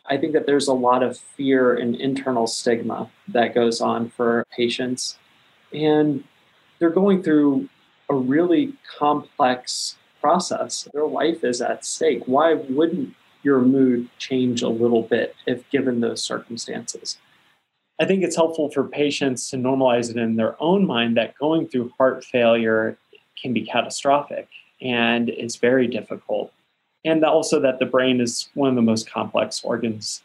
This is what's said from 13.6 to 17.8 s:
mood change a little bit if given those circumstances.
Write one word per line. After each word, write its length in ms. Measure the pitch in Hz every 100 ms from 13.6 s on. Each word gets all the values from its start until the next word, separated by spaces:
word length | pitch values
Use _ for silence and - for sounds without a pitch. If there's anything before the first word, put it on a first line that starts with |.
mood 480 | 123 135 131 120 120 -
change 440 | - 131 127 120
a 60 | 123
little 360 | 113 120 113
bit 320 | 107 117 104 - -
if 240 | 120 -
given 320 | 135 131 120
those 200 | 113 110
circumstances. 960 | - 120 - 117 - 120 120 - - - _ _ _ _ _ _